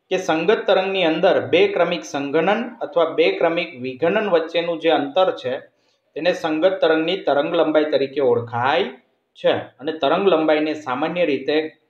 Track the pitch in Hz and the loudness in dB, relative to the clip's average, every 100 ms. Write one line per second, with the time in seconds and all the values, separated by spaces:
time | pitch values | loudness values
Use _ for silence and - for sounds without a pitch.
0 | - 185 185 160 175 226 208 185 190 190 | -6 -4 -2 0 2 2 2 2 2 0
1 | 160 165 185 135 - 165 196 196 170 175 | 0 2 2 2 2 4 4 2 0 -2
2 | - 143 139 160 185 220 240 - 143 170 | -6 -6 -2 0 2 0 -4 -8 -4 0
3 | 160 156 175 - 170 170 175 123 127 127 | 0 2 0 2 0 0 -6 -8 -10 -2
4 | 165 208 208 170 165 170 170 165 160 143 | -2 0 2 0 0 -4 -4 -2 0 0
5 | 139 185 185 - 170 156 - _ _ _ | 0 0 0 0 -6 -8 -12 _ _ _
6 | _ - 170 170 165 156 185 190 165 160 | _ -4 -2 -2 -2 2 2 4 2 2
7 | 165 190 156 143 160 170 156 156 151 139 | 0 -2 0 0 0 0 2 2 2 0
8 | 135 139 131 117 113 117 131 165 226 - | -2 0 2 0 -2 -2 0 0 -2 -8
9 | _ _ _ - 175 139 - - 143 160 | _ _ _ -4 0 0 -4 -12 -10 -2
10 | 139 175 196 160 156 156 156 151 131 131 | 0 2 2 2 2 2 0 -4 -6 -4
11 | 165 175 160 131 135 151 156 - | -4 -2 0 -2 -2 -2 -2 -10